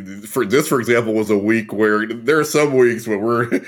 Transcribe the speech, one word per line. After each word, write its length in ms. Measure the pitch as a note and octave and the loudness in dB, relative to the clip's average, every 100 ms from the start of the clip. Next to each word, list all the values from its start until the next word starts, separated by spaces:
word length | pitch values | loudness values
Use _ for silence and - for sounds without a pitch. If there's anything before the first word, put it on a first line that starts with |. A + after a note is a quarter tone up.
| F#2+ G2 G#2+ | -12 -16 -6
for 180 | C3 G#2 | -4 0
this, 220 | C3 - | 0 2
for 120 | C3+ | 0
example, 360 | A2+ A#2+ A2 A2 | 2 2 2 -2
was 160 | G#2+ | 0
a 60 | G#2 | 0
week 360 | G#2 A2+ G#2 | 2 0 -2
where 320 | G2 A2 G#2+ A2 | 0 0 0 -2
there 340 | A#2 A#2 D#3 | -4 0 0
are 40 | |
some 320 | D3 D3 D3 C3 | 0 0 2 4
weeks 300 | A#2+ A2 A2 | 4 2 -4
where 100 | G2+ | -2
we're 440 | A2+ A#2+ A#2 - | 0 0 0 -4